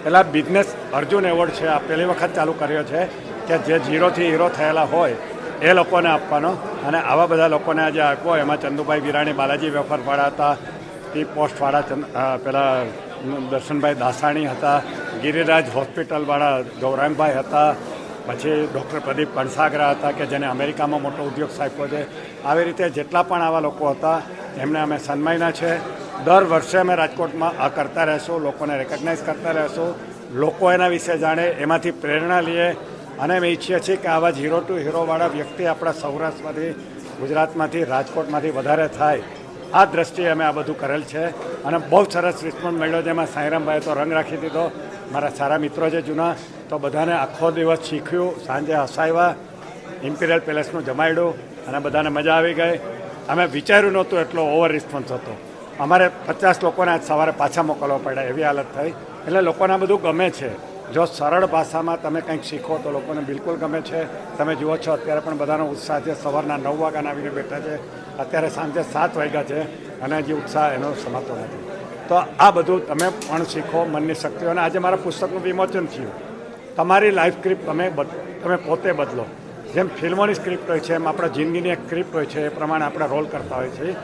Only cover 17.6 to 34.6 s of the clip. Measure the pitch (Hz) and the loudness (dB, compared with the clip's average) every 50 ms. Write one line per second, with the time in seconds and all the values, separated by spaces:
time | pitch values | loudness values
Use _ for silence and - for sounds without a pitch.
17.6 | 151 151 139 - - - - - - - - - - - 120 117 135 151 156 151 | 6 6 4 2 -4 -10 -10 -10 -10 -12 -12 -12 -8 -8 -6 -4 0 0 2 2
18.6 | 151 147 123 135 135 - 151 151 - 135 135 135 151 143 - 143 131 135 - - | 0 0 -2 -6 -6 -4 -6 -6 -4 -2 0 0 0 -2 0 -2 -2 -2 2 2
19.6 | 151 151 151 147 147 143 - 151 - 147 143 - 147 127 139 139 143 135 127 127 | 2 2 4 4 4 4 4 4 2 -2 0 0 -2 -2 -2 -2 -2 -2 -2 -2
20.6 | 139 143 151 147 151 147 151 147 139 139 139 147 147 143 131 139 151 139 - - | -2 -2 0 0 0 0 0 0 -2 -2 -4 -4 -6 -6 -4 -4 -6 -6 -4 -4
21.6 | 143 135 127 143 143 143 139 147 143 - - - - - - - - 139 147 165 | -4 -4 -4 -4 -6 -4 -4 -6 -6 -6 -10 -14 -14 -14 -14 -10 -2 2 2 2
22.6 | 175 170 170 170 185 175 135 147 147 143 156 175 175 185 190 175 170 165 160 165 | 2 0 0 0 -2 0 0 -2 -6 0 2 2 2 2 2 0 2 2 2 2
23.6 | 156 147 143 143 151 143 139 139 - 160 160 160 151 - 180 - - - - 147 | 0 0 -2 0 0 0 0 0 2 0 0 0 -2 -6 -12 -12 -12 -12 -8 -6
24.6 | 131 143 151 156 156 151 151 143 - - 143 143 147 160 170 170 170 170 156 160 | -4 -2 0 0 0 0 -2 -4 -2 -4 -4 -2 0 0 0 2 2 0 0 0
25.6 | 165 170 165 170 160 - - - - - - - - 147 175 190 196 175 165 160 | 0 0 0 -2 -2 -8 -10 -10 -10 -10 -10 -4 4 8 8 8 8 8 4 2
26.6 | 156 - - 190 185 185 180 170 160 151 - - 170 160 139 160 165 170 165 - | 2 4 2 2 4 4 4 2 2 0 0 -2 -4 -4 -2 -2 -2 -2 0 0
27.6 | 131 143 139 - 147 139 - 170 165 156 151 147 147 - 170 165 151 143 139 - | 0 0 0 0 -4 -2 0 0 2 2 2 0 -2 -2 -4 -2 -2 -2 -4 -2
28.6 | 151 147 147 135 131 - 156 135 135 165 165 151 - - 156 147 - 165 160 160 | -4 -4 -2 -2 -4 -4 -6 -4 -2 -2 -2 -2 -2 -4 -4 -4 -2 -2 0 0
29.6 | 156 143 127 156 165 170 170 - - - - - - - 127 123 143 156 160 - | 0 -2 -2 -2 -2 -2 -4 -6 -10 -14 -14 -14 -14 -10 -2 0 0 0 0 4
30.6 | 190 180 180 180 180 180 175 165 165 175 175 160 160 156 160 160 170 175 170 127 | 4 6 6 6 4 4 2 0 0 -2 0 2 2 2 2 2 2 0 0 0
31.6 | 143 151 160 160 - 175 165 - - 147 147 156 165 170 180 180 170 160 170 170 | 2 2 2 2 2 0 -4 -2 -2 0 0 0 2 2 2 2 2 2 2 2
32.6 | 170 175 165 - - - - - - - - - 131 151 180 185 175 170 170 160 | 2 2 2 -2 -8 -12 -14 -14 -14 -14 -8 -4 -2 0 2 2 2 2 0 0
33.6 | - - 185 175 - - 196 190 190 180 165 160 165 170 165 135 139 151 160 170 | -2 0 0 0 2 0 -2 0 0 2 2 4 4 4 2 2 0 0 0 0